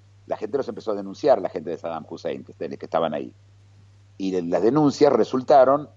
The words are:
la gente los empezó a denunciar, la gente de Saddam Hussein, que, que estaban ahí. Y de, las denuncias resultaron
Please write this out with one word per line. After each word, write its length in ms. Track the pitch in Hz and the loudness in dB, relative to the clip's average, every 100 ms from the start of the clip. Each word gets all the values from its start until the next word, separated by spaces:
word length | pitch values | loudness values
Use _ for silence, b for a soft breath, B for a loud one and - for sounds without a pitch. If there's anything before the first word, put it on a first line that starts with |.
| _ _ - | _ _ -10
la 120 | - | -10
gente 180 | 104 135 | -6 -6
los 140 | 123 | -6
empezó 220 | 101 110 | -8 -6
a 40 | 101 | -6
denunciar, 460 | 98 95 143 113 | -8 -2 2 2
la 80 | 87 | 0
gente 200 | 92 80 | -6 -8
de 80 | 78 | -8
Saddam 280 | 82 82 76 | -8 -10 -12
Hussein, 360 | 80 82 67 - | -10 -8 -8 -12
que, 80 | |
que 320 | - 80 69 76 | -12 -10 -10 -4
estaban 280 | 82 82 | -2 0
ahí. 200 | 73 62 - _ _ _ - - _ _ - | -4 -10 -14 _ _ _ -20 -20 _ _ -8
Y 140 | 95 | -4
de, 100 | 92 | -2
las 180 | 85 85 | -2 0
denuncias 500 | 107 147 147 - 147 | 2 4 2 4 4
resultaron 800 | 120 101 131 127 143 127 143 135 | 4 0 -2 4 6 6 4 -2